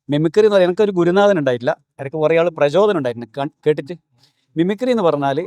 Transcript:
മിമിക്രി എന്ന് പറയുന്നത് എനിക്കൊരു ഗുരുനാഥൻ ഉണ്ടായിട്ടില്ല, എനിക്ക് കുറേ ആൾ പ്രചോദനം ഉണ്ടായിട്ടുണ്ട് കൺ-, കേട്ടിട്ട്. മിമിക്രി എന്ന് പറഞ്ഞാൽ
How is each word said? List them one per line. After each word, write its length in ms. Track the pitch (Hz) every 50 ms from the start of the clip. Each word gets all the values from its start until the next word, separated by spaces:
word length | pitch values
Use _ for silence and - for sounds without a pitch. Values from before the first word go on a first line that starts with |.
| _ - 143
മിമിക്രി 300 | 147 156 170 151 214 214
എന്ന് 100 | 214 202
പറയുന്നത് 160 | 196 180 175
എനിക്കൊരു 220 | 180 - 214 202 190 180
ഗുരുനാഥൻ 380 | 170 170 180 196 202 202 202 175
ഉണ്ടായിട്ടില്ല, 320 | 143 135 123 117 120 139 - - _ _ _ -
എനിക്ക് 160 | 135 139 160 156
കുറേ 140 | 151 151 165 165
ആൾ 60 | 165 175 160 147
പ്രചോദനം 400 | 143 147 143 180 208 208 202 165
ഉണ്ടായിട്ടുണ്ട് 300 | 135 123 113 117 120 117 _ 139
കൺ-, 140 | 139 - - _ _
കേട്ടിട്ട്. 300 | 151 151 151 143 139 175 165 _ _ _ _ _ _ _ _ _ _ _ 160
മിമിക്രി 300 | 165 185 214 202 247 254 247
എന്ന് 100 | 226 185 165
പറഞ്ഞാൽ 300 | 147 143 143 139 135 147 180